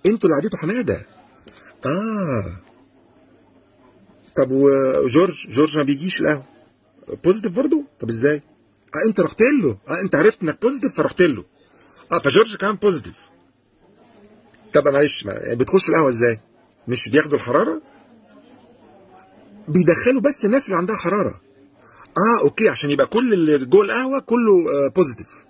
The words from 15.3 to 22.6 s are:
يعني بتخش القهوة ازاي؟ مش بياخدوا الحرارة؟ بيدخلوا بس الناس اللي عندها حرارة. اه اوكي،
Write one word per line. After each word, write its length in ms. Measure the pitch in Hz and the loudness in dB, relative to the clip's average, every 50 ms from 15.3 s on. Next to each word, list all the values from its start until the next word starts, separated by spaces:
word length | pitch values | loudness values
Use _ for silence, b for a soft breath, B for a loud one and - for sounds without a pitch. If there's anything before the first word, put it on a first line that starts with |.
يعني 240 | 98 107 - - 120 | -10 -8 -6 -6 -2
بتخش 320 | 120 131 - 180 190 - 165 | -2 -2 2 2 0 2 2
القهوة 200 | 160 165 156 135 | 2 2 2 2
ازاي؟ 320 | 120 110 120 120 113 110 _ _ _ _ _ _ _ _ _ - | 2 2 0 0 0 -2 _ _ _ _ _ _ _ _ _ -8
مش 200 | 120 113 - 107 | -6 -6 -4 0
بياخدوا 260 | 113 147 151 151 143 | 0 0 2 2 -4
الحرارة؟ 480 | 131 - 120 120 151 220 302 330 - - - _ - _ _ - _ _ _ - - _ - - - _ _ _ _ _ - - - - _ - - _ _ _ - - - - - - - | -4 -2 0 0 0 0 0 -4 -8 -12 -18 _ -20 _ _ -20 _ _ _ -20 -20 _ -20 -20 -20 _ _ _ _ _ -20 -20 -20 -20 _ -20 -20 _ _ _ -20 -20 -20 -20 -18 -10 -2
بيدخلوا 520 | 151 180 170 160 165 - - 247 269 262 | 0 2 2 2 2 2 0 0 0 2
بس 240 | 202 285 302 - - | 0 0 -2 0 0
الناس 220 | 202 233 277 - | 0 0 0 0
اللي 120 | - 190 170 | -2 -2 -2
عندها 180 | 180 185 214 | -2 -4 -6
حرارة. 440 | 180 - 170 190 208 170 110 - - _ _ _ _ - _ _ _ B B B B B B _ | -6 -4 -4 -2 -2 -4 -4 -6 -10 _ _ _ _ -20 _ _ _ B B B B B B _
اه 240 | 160 196 226 233 214 | -2 0 2 2 2
اوكي، 280 | - 143 - - | 2 0 0 2